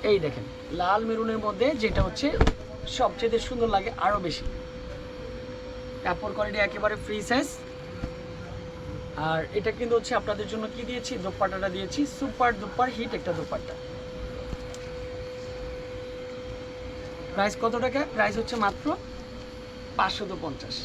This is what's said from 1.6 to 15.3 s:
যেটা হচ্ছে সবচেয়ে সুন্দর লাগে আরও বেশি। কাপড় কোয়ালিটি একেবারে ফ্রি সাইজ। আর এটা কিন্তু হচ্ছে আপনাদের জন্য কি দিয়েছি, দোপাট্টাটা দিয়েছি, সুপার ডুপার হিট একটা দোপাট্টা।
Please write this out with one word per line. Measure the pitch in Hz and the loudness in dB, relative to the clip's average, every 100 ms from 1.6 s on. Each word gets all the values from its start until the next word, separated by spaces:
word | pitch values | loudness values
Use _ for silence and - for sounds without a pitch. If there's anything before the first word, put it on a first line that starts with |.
| 254 285 | 4 4
যেটা | 214 - | 4 4
হচ্ছে | 185 - 277 - - - - - - | 4 4 2 8 8 8 -6 -8 -6
সবচেয়ে | - 233 - 226 226 | 4 4 4 2 2
সুন্দর | - 254 226 | 0 2 4
লাগে | 196 196 - | 4 2 2
আরও | 180 208 | 4 4
বেশি। | 175 - - - - - - - - 508 508 - - - - - - - | 0 -2 -4 -4 -8 -10 -8 -8 -10 -8 -8 -8 -8 -8 -8 -8 -8 -6
কাপড় | 190 175 208 | -2 -2 -2
কোয়ালিটি | 214 208 208 | 0 0 4
একেবারে | 202 208 208 208 | 2 4 0 0
ফ্রি | - 208 | -2 -4
সাইজ। | 202 247 311 - - - - - - - - 170 - - - 160 - - - - | 2 2 2 -4 -10 -10 -10 -6 -6 -6 -10 -10 -8 -8 -8 -10 -8 -8 -8 -2
আর | 156 160 160 | 2 2 2
এটা | 208 202 | 0 0
কিন্তু | 214 233 233 | 0 2 2
হচ্ছে | 226 247 | 4 0
আপনাদের | - 202 202 | 2 -2 -2
জন্য | 220 220 233 | -2 -4 -4
কি | |
দিয়েছি, | 240 247 247 240 | -4 -4 -2 -2
দোপাট্টাটা | 185 185 196 190 190 | -2 2 2 2 -2
দিয়েছি, | 185 190 - 285 - | -2 -2 0 0 0
সুপার | 269 - 247 208 | -4 4 4 4
ডুপার | 196 - 254 220 | -4 2 2 2
হিট | 226 | -2
একটা | 202 185 | -2 -2
দোপাট্টা। | 165 - 131 - - - - - - - - - - - - 508 508 - 101 101 | -2 -2 -4 -4 -8 -8 -8 -8 -8 -6 -6 -6 -6 -6 -8 -8 -8 -8 -8 -8